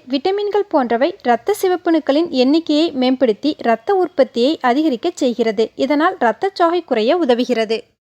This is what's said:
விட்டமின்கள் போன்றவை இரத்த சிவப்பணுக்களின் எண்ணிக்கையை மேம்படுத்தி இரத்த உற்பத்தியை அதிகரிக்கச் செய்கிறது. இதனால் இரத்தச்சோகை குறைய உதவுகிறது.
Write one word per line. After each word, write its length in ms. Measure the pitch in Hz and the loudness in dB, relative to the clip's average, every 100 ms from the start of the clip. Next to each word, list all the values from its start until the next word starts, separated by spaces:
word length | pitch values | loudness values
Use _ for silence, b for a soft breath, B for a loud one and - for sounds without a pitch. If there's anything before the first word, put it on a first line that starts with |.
| - | -4
விட்டமின்கள் 600 | 269 370 403 415 415 392 | -4 -2 -2 -2 -2 -2
போன்றவை 480 | 311 240 233 302 381 | -2 0 0 -2 -2
இரத்த 320 | 247 233 - 415 | -2 0 0 -2
சிவப்பணுக்களின் 640 | 370 359 349 320 - 285 339 | 0 -2 0 0 2 0 0
எண்ணிக்கையை 640 | 254 254 320 320 294 339 | 0 2 2 0 0 0
மேம்படுத்தி 640 | 262 254 262 254 202 - - | 0 -2 0 0 0 -2 -4
இரத்த 360 | 233 226 - | -2 -2 0
உற்பத்தியை 640 | 392 359 - 247 233 254 320 | 0 0 0 0 2 0 0
அதிகரிக்கச் 540 | 254 254 311 233 349 - | 0 0 0 -2 -4 -2
செய்கிறது. 540 | 262 240 226 208 220 | -2 0 -2 -2 -2
இதனால் 420 | - 269 294 339 381 | -2 -2 0 0 0
இரத்தச்சோகை 680 | 233 - 392 - 339 349 | -2 0 -2 0 0 0
குறைய 320 | - 226 220 349 | -2 -2 0 0
உதவுகிறது. 640 | 285 233 247 226 214 220 - _ | 2 0 0 -2 -2 -4 -8 _